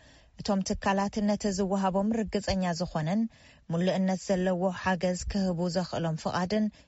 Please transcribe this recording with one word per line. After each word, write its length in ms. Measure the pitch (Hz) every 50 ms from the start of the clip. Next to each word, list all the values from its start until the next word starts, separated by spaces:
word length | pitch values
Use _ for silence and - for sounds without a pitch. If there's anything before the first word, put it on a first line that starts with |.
| - - - - - - _ -
እቶም 240 | - - 202 196
ትካላት 560 | 185 - 202 - - 202 196 196 196 202 - 226
ነቲ 320 | 208 208 208 202 - 208 190
ዝወሃቦም 600 | 185 202 180 202 196 196 190 180 196 196 214 226
ርግጸኛ 600 | 220 214 180 - 202 - - 196 190 185 175 170
ዝኾነን 480 | 165 180 - - 165 151 160 190 220 226 226 - - - - - - _ -
ሙሉእነት 520 | 165 165 180 190 165 190 190 190 190 180
ዘለዎ 520 | - - 196 180 185 190 185 175 185 190 180
ሓገዝ 460 | - - 185 190 170 185 180 180 175 -
ክህቡ 440 | - - 202 190 185 175 165 180 180
ዘኽእሎም 500 | 165 190 175 - - - 165 165 160 160
ፍቓድን 480 | - 190 - 175 185 180 214 214 214 208 - - -